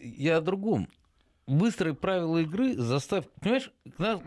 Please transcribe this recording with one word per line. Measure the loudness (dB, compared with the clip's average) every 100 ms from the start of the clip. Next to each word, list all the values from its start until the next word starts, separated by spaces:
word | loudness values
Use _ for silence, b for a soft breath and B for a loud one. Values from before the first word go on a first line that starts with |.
я | -16 -4 0 2
о |
другом. | 2 0 0 0 -2 _ _ _ _ _ 0
Быстрые | 2 2 2 -2
правила | -2 0 0 2 0
игры | 0 0 0
заставь, | 0 0 0 0 -4 -4 -6
понимаешь, | 0 0 -2 -12 -18 -4
на-, | -2 -2